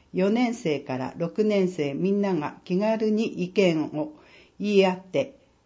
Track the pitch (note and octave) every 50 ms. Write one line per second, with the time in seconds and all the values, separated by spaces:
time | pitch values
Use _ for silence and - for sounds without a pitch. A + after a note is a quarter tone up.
0 | _ _ - F3 F#3 G3+ A3 A#3+ B3+ A3+ A3+ - - E3 D3 C3 - - B2+ B2+
1 | B2+ - - - E3+ E3 - - G#3+ G#3+ G#3 G3 F#3 F3 F#3 - D3 C#3 C#3 -
2 | E3+ G3 G3 G3+ G3+ G3 F3+ D#3 D3 - - - _ - F3+ F#3 G#3 A3 A3 A3
3 | A3 A3 G#3+ G#3+ A#3 - - - F3+ F3+ - G#3+ G3 F3 E3 D#3 D3 - C3+ D3+
4 | D3+ - - - - - - - - _ _ - F#3+ G#3 G#3 G3 F#3+ F#3 F3+ F3+
5 | - - - - - - - - _ _ _ _ _